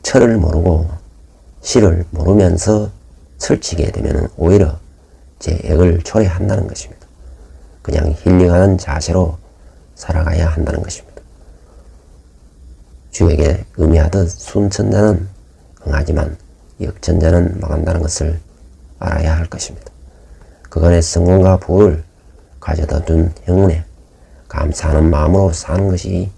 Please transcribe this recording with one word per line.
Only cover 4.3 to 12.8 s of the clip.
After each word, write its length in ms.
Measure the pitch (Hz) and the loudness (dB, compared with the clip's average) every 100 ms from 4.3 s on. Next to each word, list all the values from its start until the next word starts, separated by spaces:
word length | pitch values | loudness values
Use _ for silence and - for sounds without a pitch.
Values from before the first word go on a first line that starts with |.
| - | -2
오히려 420 | 82 101 78 - - - _ _ - - | 2 4 2 -2 -12 -20 _ _ -20 -12
재액을 640 | - 85 - 78 90 85 | -6 -4 0 2 2 2
초래한다는 640 | - 110 101 85 98 101 92 | -2 -2 0 -2 -2 -2 -4
것입니다. 400 | - - - - - - - - - - - | -10 -18 -20 -20 -20 -20 -20 -20 -20 -20 -16
그냥 320 | - 80 80 78 | -6 -2 -2 -2
힐링하는 560 | - 90 90 87 98 92 | 2 4 6 4 4 2
자세로 580 | - 73 - 87 85 80 - _ - - - | -2 -6 -2 0 -2 -4 -14 _ -20 -20 -20
살아가야 540 | - - 82 80 80 82 | -14 -6 -4 -2 0 0
한다는 340 | 78 80 78 | -2 -2 -4
것입니다. 400 | - - - - - - - - _ - - - _ - _ _ _ _ - - | -8 -12 -18 -20 -20 -20 -20 -20 _ -20 -20 -20 _ -20 _ _ _ _ -20 -20